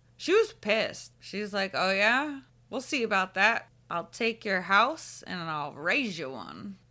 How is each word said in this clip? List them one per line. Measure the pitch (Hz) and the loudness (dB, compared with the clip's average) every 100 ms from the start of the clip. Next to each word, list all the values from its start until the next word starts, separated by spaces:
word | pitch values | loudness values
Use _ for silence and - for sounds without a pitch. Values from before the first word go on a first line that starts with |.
| _ - | _ -10
She | - | 2
was | 415 440 | 4 4
pissed. | - 208 220 165 - - _ | -2 0 0 0 -4 -14 _
She's | - 196 208 | -10 -8 -4
like, | 196 190 | -4 -2
"Oh | 135 185 | 0 2
yeah? | 196 208 254 302 277 - _ - | 4 4 4 0 -6 -14 _ -8
We'll | 254 | -8
see | - 285 | -4 -2
about | 220 196 185 | 2 0 0
that. | 185 208 226 - _ - | 2 2 2 -4 _ -8
I'll | 170 - | -6 -6
take | - 233 226 | -2 -2 -2
your | 208 190 | -2 -2
house | 180 196 247 320 - - - | 4 4 4 0 -10 -12 -10
and | 185 | -8
I'll | 165 156 143 | -6 -4 -6
raise | - 165 269 233 170 | -4 0 0 0 -4
you | 135 | -8
one." | 123 82 78 202 190 _ | -8 -12 -12 -14 -14 _